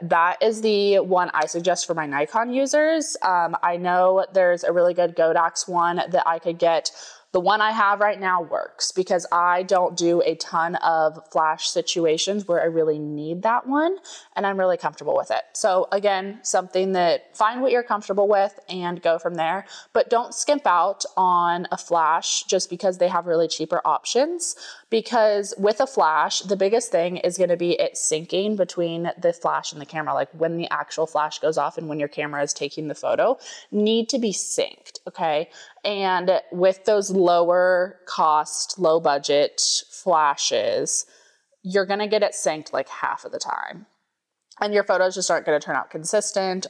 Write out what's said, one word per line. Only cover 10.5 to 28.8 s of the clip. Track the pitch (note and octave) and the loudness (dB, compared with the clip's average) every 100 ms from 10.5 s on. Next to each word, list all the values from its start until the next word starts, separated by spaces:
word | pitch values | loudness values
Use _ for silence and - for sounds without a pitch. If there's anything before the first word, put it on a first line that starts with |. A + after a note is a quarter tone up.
| F3 E3 F3 | -2 0 0
of | E3 D#3+ D#3 D#3 - | 0 2 2 -2 -4
flash | E3+ D#3 E3 - | 0 0 0 -2
situations | F3 E3 F3+ E3 D#3+ - G#3 F#3+ | -2 -2 0 0 2 0 -4 -2
where | E3+ | 0
I | |
really | E3 E3 D#3 D3+ | 0 2 0 0
need | D3+ D3+ D#3 E3+ | -4 -8 -6 -4
that | A3 A#3+ B3+ | 0 0 0
one, | C#4+ E4 F#4+ - - - | 0 0 -2 -10 -20 -12
and | - G3+ | -4 -2
I'm | F#3+ | 0
really | F#3 E3+ | 0 0
comfortable | D#3 D#3+ D3 | -4 -6 -2
with | C3+ C#3+ | -2 0
it. | A2+ - | -4 -4
So | - G#3+ F#3 - | -2 0 0 0
again, | G3+ G3+ F#3+ G3 G#3+ | 0 0 0 -4 -10
something | - F#3+ F#3 F#3 F#3+ | -4 -2 -2 -2 0
that, | F#3 E3+ C#3+ - - | 2 2 0 -4 -2
find | A3 B3 | -2 0
what | C4 | 0
you're | A#3+ | 0
comfortable | A#3+ G#3 - G3 G3+ | 0 -4 -2 0 2
with | G3+ G3 - - | 4 2 -4 -12
and | F#3 F3 F3 | -8 -6 -2
go | E3+ E3 | 0 0
from | E3+ | -2
there, | F3 D#3+ F#3 - - - | -4 -2 -4 -8 -18 -4
but | - - | 0 2
don't | A#3 A#3+ | 0 -2
skimp | - - D4 G3 | -4 -2 0 2
out | F3 F3+ G3 - - | 4 2 -2 -6 0
on | F#3 F3 E3+ F3 F3+ | 2 4 2 -2 -4
a | F#3 | -8
flash | - E3+ D#3 E3 - - | -2 2 2 2 0 -4
just | - F#3+ - | 0 -2 -2
because | F3 G3 F#3 | -2 -2 0
they | F3+ | 0
have | F3+ F3 | 0 0
really | E3 D#3+ | 0 0
cheaper | - D#3+ E3+ | -2 -4 -2
options, | - D3 - A#3 D4+ F4 - - - - _ | 0 -2 0 0 0 -2 -8 -10 -16 -20 _
because | A3 G#3+ A#3+ G#3+ G#3 G3+ - | -2 0 2 4 2 -2 0
with | G3+ A3 | 0 2
a | C4+ | 0
flash, | - D#3+ D#3 F3 - | 2 4 4 2 -2
the | F#3 G3 | -2 0
biggest | G3 A3+ - | 2 2 2
thing | F3 F3 F3+ | 0 0 -2
is | - F3 | -4 0
gonna | F3 F3 | 0 2
be | F3 | 0
it | E3 E3+ - | 0 -2 -2
syncing | - D#3 E3+ F3+ G#3 G#3 | -4 -4 -4 -2 -2 -2
between | F3 - | -2 -2